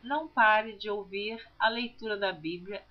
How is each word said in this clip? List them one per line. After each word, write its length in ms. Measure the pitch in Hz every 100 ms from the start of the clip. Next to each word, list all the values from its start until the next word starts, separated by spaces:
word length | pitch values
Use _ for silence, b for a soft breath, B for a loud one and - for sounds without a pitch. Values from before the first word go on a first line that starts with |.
Não 240 | 240 294 320
pare 460 | - 220 214 226
de 180 | 196 208
ouvir 540 | 208 190 196 208 226 - _
a 100 | 220
leitura 480 | 233 240 - 226 202
da 160 | 196
Bíblia 520 | 170 156 175 180 202 -